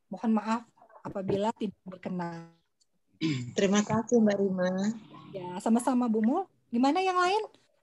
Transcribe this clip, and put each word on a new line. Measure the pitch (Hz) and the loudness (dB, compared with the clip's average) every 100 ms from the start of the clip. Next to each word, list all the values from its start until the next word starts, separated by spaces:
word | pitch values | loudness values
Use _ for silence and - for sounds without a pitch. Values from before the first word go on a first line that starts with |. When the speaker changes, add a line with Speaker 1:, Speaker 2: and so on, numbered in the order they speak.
| _ | _
Speaker 1:
Mohon | 190 226 220 | -6 0 0
maaf | 208 233 - _ - - | 0 -4 -6 _ -20 -16
apabila | - 202 190 196 208 - | -10 -6 -2 0 -2 -2
tidak | 208 - 185 | -6 -8 -16
berkenan. | 180 - 180 170 170 165 165 _ _ _ _ _ _ 160 135 120 - | -14 -8 -6 -6 -8 -14 _ _ _ _ _ _ _ -4 -2 -4 0
Speaker 2:
Terima | 196 208 | 2 2
kasih | 208 220 226 240 | 2 -2 2 4
Mbak | 214 202 | 4 4
Rima. | 196 185 180 185 202 226 - - - | 0 0 -2 -2 -2 -4 -12 -20 -16
Speaker 1:
Ya, | 190 151 139 | -12 -10 -4
sama-sama | 233 233 262 247 247 | 2 2 2 0 2
Bu | 220 | 2
Mul. | 220 330 381 _ _ | 2 2 -2 _ _
Gimana | 233 269 349 | 0 2 2
yang | 381 359 | 2 2
lain? | 359 415 415 - _ _ | 2 0 -2 -10 _ _